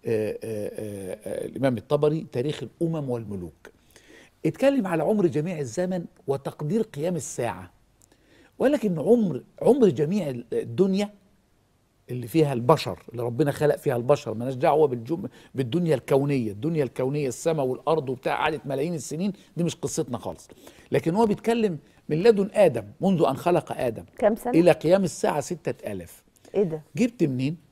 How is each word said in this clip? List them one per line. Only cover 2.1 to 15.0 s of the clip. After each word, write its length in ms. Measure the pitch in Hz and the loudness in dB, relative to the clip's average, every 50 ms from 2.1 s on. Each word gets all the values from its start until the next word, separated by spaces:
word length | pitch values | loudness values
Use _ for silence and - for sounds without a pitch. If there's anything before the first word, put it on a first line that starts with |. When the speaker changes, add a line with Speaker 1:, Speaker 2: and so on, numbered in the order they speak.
| 151 160 - - - | 0 0 -6 -6 -6
Speaker 1:
تاريخ 300 | 127 123 151 151 - 139 | -4 -4 -4 -4 -6 -10
الأمم 480 | - _ _ 170 165 165 160 143 131 | -12 _ _ -4 -2 -2 -4 -4 -4
والملوك، 600 | 123 117 113 110 104 95 87 82 - _ _ - _ _ _ _ _ - _ _ - - - _ _ _ - | -6 -6 -6 -8 -8 -8 -10 -12 -14 _ _ -20 _ _ _ _ _ -20 _ _ -20 -20 -20 _ _ _ -4
اتكلم 400 | 160 156 - 254 277 277 269 202 | -4 -2 2 2 2 2 2 0
على 160 | 185 170 165 151 | 0 0 0 2
عمر 240 | 165 220 208 175 | 2 2 2 2
جميع 320 | 170 110 151 147 185 185 156 | 2 2 0 -4 -4 -4 -6
الزمن 460 | 143 123 110 - 180 185 185 180 170 - _ _ _ | -6 -6 -4 -4 -4 -2 -2 -4 -6 -8 _ _ _
وتقدير 560 | - 139 135 - 160 - _ 151 147 180 233 226 | -4 -4 -4 -4 -8 -10 _ -4 -2 0 -2 -2
قيام 340 | 220 - 143 147 175 180 | -2 -6 -6 -4 -4 -4
الساعة، 540 | 160 123 - - - 127 113 90 90 92 92 _ _ _ _ _ _ _ _ _ _ _ _ _ _ - _ _ _ | -4 -6 -8 -6 -6 -4 -4 -4 -8 -12 -18 _ _ _ _ _ _ _ _ _ _ _ _ _ _ -20 _ _ _
وقال 140 | - 262 294 | 2 2 2
لك 140 | 262 - | 2 0
إن 120 | 208 175 160 | 0 -2 0
عمر، 440 | 135 175 226 247 220 180 151 123 - _ _ - - | 4 4 6 6 6 0 0 -4 -8 _ _ 0 4
عمر 260 | 196 247 294 247 196 | 4 6 8 6 4
جميع 400 | 139 113 151 147 190 214 175 143 | 6 4 0 0 0 -2 -2 -2
ال-، 160 | 131 120 - _ - | -6 -6 -8 _ -4
الدنيا 580 | 120 - 120 120 120 190 196 190 190 208 202 - _ _ _ _ _ _ _ _ _ _ _ _ _ _ _ _ _ _ - | -4 -4 -4 0 2 2 4 4 0 0 -2 -6 _ _ _ _ _ _ _ _ _ _ _ _ _ _ _ _ _ _ -10
اللي 160 | 120 127 120 | -8 -8 -8
فيها 260 | 113 - 160 156 143 139 | -2 2 2 4 4 2
البشر، 500 | 135 127 123 160 131 - 120 92 - - - - | -2 2 2 2 2 2 -6 -8 -8 -12 -14 -10
اللي 100 | 117 123 | -6 -6
ربنا 280 | 120 120 120 156 139 | -6 0 0 0 0
خلق 260 | 131 - 151 147 147 | 0 0 0 0 0
فيها 200 | - - 147 127 | 0 0 -2 -2
البشر، 380 | 120 117 123 143 139 - - 107 | -2 2 2 2 2 2 -6 -6
مالناش 200 | 110 120 131 135 | -6 -6 -6 -4
دعوة 320 | 123 131 165 143 151 156 143 | 0 2 2 4 4 4 2
بالجم-، 400 | 123 123 | 2 -2